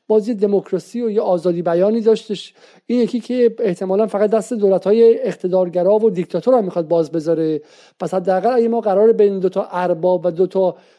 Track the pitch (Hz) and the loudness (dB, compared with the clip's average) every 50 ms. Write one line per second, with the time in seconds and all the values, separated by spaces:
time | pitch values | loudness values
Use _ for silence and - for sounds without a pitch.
0 | _ - 214 220 202 226 247 190 214 202 202 185 - - 190 175 - - - 233 | _ 0 0 0 0 -2 -2 -2 0 0 0 0 -2 -2 -6 -6 -6 -8 -8 -6
1 | 240 226 202 214 214 196 185 175 160 180 170 175 170 175 170 175 190 208 220 233 | -4 -2 -2 -2 0 0 -2 0 0 -2 -2 -2 -2 0 0 2 2 2 0 2
2 | 208 226 220 214 - - 208 - - - _ _ - - _ _ _ - 233 247 | 2 2 2 2 0 -6 -10 -10 -10 -14 _ _ -20 -20 _ _ _ -2 0 0
3 | 233 - - 240 - - 247 254 240 226 226 - 233 196 175 - 196 190 196 202 | 0 0 -2 -6 -6 -4 0 2 2 2 0 0 -2 -4 -2 -4 -2 -2 0 0
4 | 220 202 - 196 214 208 220 220 196 - 254 214 202 196 190 180 - 190 214 233 | 0 0 0 0 0 2 0 0 -2 -4 -4 0 2 2 2 2 2 2 4 6
5 | 233 226 247 269 262 214 165 - - 180 175 185 185 175 165 180 170 190 208 220 | 6 6 4 2 -2 -6 -6 -6 -4 -2 0 0 0 0 -2 0 2 2 2 2
6 | 220 226 185 175 170 - - 180 - 247 262 240 202 180 - 175 165 151 170 165 | 2 0 0 -2 -4 -4 -6 -2 0 2 2 2 0 -2 -4 -6 -2 0 0 0
7 | 160 139 165 165 147 165 165 156 160 156 156 147 220 - - - - _ _ - | 0 -2 -4 -4 -2 -2 -2 0 0 -2 -2 -4 -6 -12 -20 -20 -20 _ _ -10
8 | 185 160 185 190 175 196 185 185 180 233 262 240 233 226 233 233 214 208 185 196 | -8 -6 -4 -4 -2 -2 -2 0 0 0 0 0 0 0 -2 -2 -2 0 2 4
9 | 214 226 226 196 208 202 196 190 180 185 - 190 202 - - 180 180 175 175 160 | 4 4 4 4 2 2 2 0 -2 -2 -2 -4 -6 -4 -4 -4 -2 -2 -2 0
10 | 165 180 185 180 165 180 165 165 190 180 - 190 190 180 - - _ _ _ | 0 0 0 0 0 -2 -2 0 -2 0 0 0 0 0 -2 -6 _ _ _